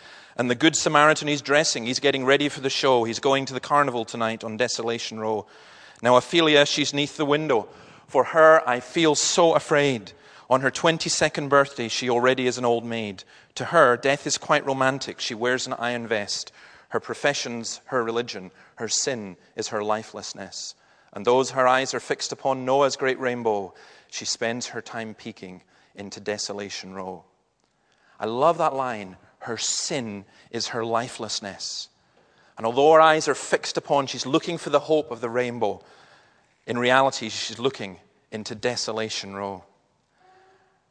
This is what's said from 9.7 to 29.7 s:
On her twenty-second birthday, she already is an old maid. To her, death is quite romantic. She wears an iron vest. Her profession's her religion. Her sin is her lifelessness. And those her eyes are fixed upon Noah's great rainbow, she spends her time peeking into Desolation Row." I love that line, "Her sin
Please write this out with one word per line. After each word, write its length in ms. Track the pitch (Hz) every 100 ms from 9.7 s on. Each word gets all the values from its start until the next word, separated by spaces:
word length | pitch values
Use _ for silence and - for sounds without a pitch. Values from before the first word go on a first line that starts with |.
| 151 143 120 92 - - - -
On 120 | 131
her 100 | 135
twenty-second 760 | - 170 165 165 - 156 - 143
birthday, 400 | 143 139 - 117
she 220 | - 123
already 360 | 120 123 131 127
is 120 | 120
an 80 | 123
old 180 | 117
maid. 400 | 117 117 107 92 - - _ -
To 100 | 101
her, 300 | 170 135 120
death 320 | 135 143 151
is 100 | -
quite 280 | - 151 139
romantic. 560 | 135 131 135 - -
She 140 | - 113
wears 300 | 120 127 127
an 80 |
iron 340 | 123 120 120 117
vest. 440 | 110 101 - - - - - _
Her 120 | 113
profession's 800 | - 117 147 139 131 120 113 - -
her 180 | 127
religion. 460 | 113 117 117 104 90 - - -
Her 100 | 110
sin 500 | - - 123 101 90 _ -
is 120 | 107
her 160 | 107
lifelessness. 880 | 104 107 113 104 95 - 95 - - - _ _ _
And 100 | 104
those 280 | 104 127 127
her 160 | 135 127
eyes 260 | 131 131
are 60 | 123
fixed 320 | - 147 -
upon 340 | 139 139 131 127
Noah's 300 | 135 139 -
great 240 | 131 131
rainbow, 560 | 131 123 113 101 92 - - - _
she 160 | - 104
spends 420 | - 117 120 -
her 140 | 117
time 320 | - 120 110
peeking 480 | 104 117 - 95 90 _ _ _
into 260 | - 101 107
Desolation 760 | 101 104 - 101 101 - 92 92
Row." 300 | 92 87 - _ _ _ _ _ _ _ _ -
I 60 | 107
love 320 | 117 151 165
that 160 | 156
line, 440 | 135 127 110 95 90 _ _
"Her 180 | - 110
sin 680 | -